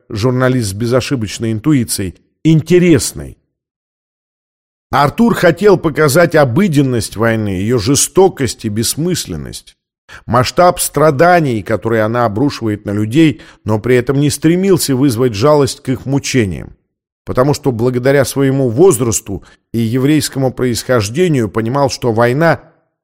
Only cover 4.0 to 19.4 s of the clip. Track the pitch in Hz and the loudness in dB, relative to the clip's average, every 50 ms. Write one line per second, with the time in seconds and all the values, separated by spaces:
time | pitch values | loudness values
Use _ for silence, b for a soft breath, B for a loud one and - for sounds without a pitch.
4 | _ _ _ _ _ _ _ _ _ _ _ _ _ _ _ _ _ _ - 131 | _ _ _ _ _ _ _ _ _ _ _ _ _ _ _ _ _ _ 0 0
5 | 147 139 - - 233 233 175 - - 170 - - 202 208 185 - - 160 123 147 | 0 0 2 2 2 2 2 2 2 2 2 4 4 4 4 4 2 -4 0 0
6 | 156 143 117 175 175 170 - 156 143 123 110 156 208 190 139 139 143 131 123 113 | 0 2 4 4 2 4 4 2 2 2 2 0 0 2 2 0 0 2 0 -2
7 | 101 - - 98 113 117 113 110 107 101 95 90 98 110 127 117 87 123 143 135 | -4 -6 -4 -2 -2 0 0 -2 -2 -4 -4 -4 -2 -2 -2 -2 0 0 0 0
8 | - - - 180 196 185 185 - 135 107 - - - 110 101 110 113 - - 135 | 0 0 2 2 2 2 2 -2 -4 -6 -6 -8 -8 -6 -4 -4 -4 -4 -4 -4
9 | 160 180 175 - - - 87 76 69 58 55 - - - _ _ _ _ _ _ | -4 -4 -4 -4 -6 -10 -10 -10 -10 -12 -14 -16 -20 -20 _ _ _ _ _ _
10 | _ B B B B - 110 127 120 - - - 175 180 175 - - - - 143 | _ B B B B -2 0 0 0 0 2 4 4 4 2 0 -6 -4 0 2
11 | 151 160 143 127 165 175 180 175 156 135 117 107 90 - 113 101 - 110 117 110 | 2 2 4 4 4 4 4 4 2 0 -2 -4 -4 -4 -6 -4 -2 -2 0 0
12 | 107 110 117 123 120 110 98 107 139 143 - - 113 107 104 101 - 107 101 104 | 0 0 0 0 -2 -2 0 -2 -2 -2 -2 -4 -4 -4 -4 -4 -4 -6 -4 -4
13 | 110 107 117 156 165 151 - B B B B B _ 110 110 110 - 120 127 123 | -4 0 2 2 2 2 0 B B B B B _ -4 -4 -2 0 2 0 2
14 | 117 - 135 139 147 143 - - - 160 175 180 190 196 180 - - - 135 123 | 2 0 0 0 0 0 -2 0 0 0 0 2 2 2 2 2 0 -2 0 0
15 | 139 143 113 110 131 127 107 95 120 151 151 147 139 - - - - 135 131 - | 0 0 2 0 0 -2 0 0 2 2 4 4 2 0 -2 -6 -6 -6 -6 -6
16 | - 135 139 139 - - - 127 107 95 80 64 50 - - _ _ _ _ _ | -4 -4 -4 -4 -4 -2 0 0 0 0 -4 -8 -12 -16 -20 _ _ _ _ _
17 | _ _ _ _ _ - 92 127 131 147 139 - - 143 117 107 120 127 123 123 | _ _ _ _ _ -4 -2 0 2 0 0 0 -2 -4 -2 0 -2 -2 -2 0
18 | 123 139 139 143 123 - - 131 139 135 135 139 135 120 110 131 185 196 151 104 | 0 2 2 2 0 0 -2 -2 0 0 0 0 -2 -2 2 4 4 4 4 2
19 | 127 117 104 - - - 98 80 | 0 -2 -2 -4 -6 -8 -10 -12